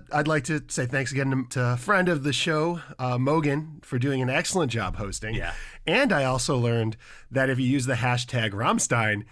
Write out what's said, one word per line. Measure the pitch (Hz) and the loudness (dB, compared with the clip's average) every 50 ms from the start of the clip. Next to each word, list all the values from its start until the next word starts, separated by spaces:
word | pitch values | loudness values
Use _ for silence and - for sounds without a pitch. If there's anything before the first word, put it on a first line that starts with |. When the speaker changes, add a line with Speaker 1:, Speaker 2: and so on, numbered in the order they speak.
| - - | -4 -4
Speaker 1:
I'd | - 147 151 151 | -2 0 2 2
like | 156 151 127 | 2 0 0
to | - 156 147 - - | 0 -2 -4 -4 -4
say | - - 127 123 | -4 -4 -2 0
thanks | 143 135 135 127 | 0 -2 -2 -2
again | 135 135 139 135 | -2 -2 0 0
to, | 135 131 127 123 - 131 | 0 0 -2 -2 -2 0
to | 123 120 123 | 2 2 0
a | 123 | 0
friend | 123 196 208 185 185 180 | 2 2 4 4 4 4
of | 170 147 131 | 2 0 0
the | 147 139 | 0 0
show, | - - 170 156 151 156 170 175 165 - - 143 - | 0 0 0 0 2 2 0 -2 -4 -8 -12 -10 -4
uh, | 127 127 123 123 | -2 -2 0 0
Mogan, | 131 139 151 160 147 147 139 147 156 156 151 - - | 2 2 2 2 2 2 0 0 -4 -6 -12 -16 -10
for | - 135 127 | -4 -2 0
doing | 123 143 135 131 | 0 0 0 0
an | 127 123 | 0 0
excellent | 131 160 170 - - 185 160 131 | 0 0 0 0 0 0 0 0
job | 110 113 101 90 - | 0 -2 -2 -2 -4
hosting. | - 107 98 92 - - 107 113 | -4 -6 -6 -8 -8 -6 -6 -4
Speaker 2:
Yeah. | - 82 85 - - - - - - - | -4 -4 -4 -6 -8 -10 -14 -16 -8 -2
Speaker 1:
And | - 170 240 285 247 | 2 2 4 4 4
I | 190 147 135 | 4 2 2
also | 131 127 127 - - 147 123 | 2 0 0 0 0 0 2
learned | 117 117 117 117 113 110 110 - - - - - - - | 2 2 2 2 0 0 -2 -6 -12 -20 -20 -20 -12 -4
that | - 131 131 131 | 0 0 2 2
if | 131 123 | 2 2
you | 131 123 | 2 2
use | 135 143 123 | 2 2 2
the | 127 131 | 0 0
hashtag | 120 123 123 123 123 - - - 123 113 107 | 0 2 2 0 0 -2 -2 -2 -2 -2 -2
Rammstein, | 98 98 120 160 226 233 - - 131 117 113 107 104 101 104 - | -2 0 0 2 2 2 2 2 2 2 2 2 0 -2 -4 -8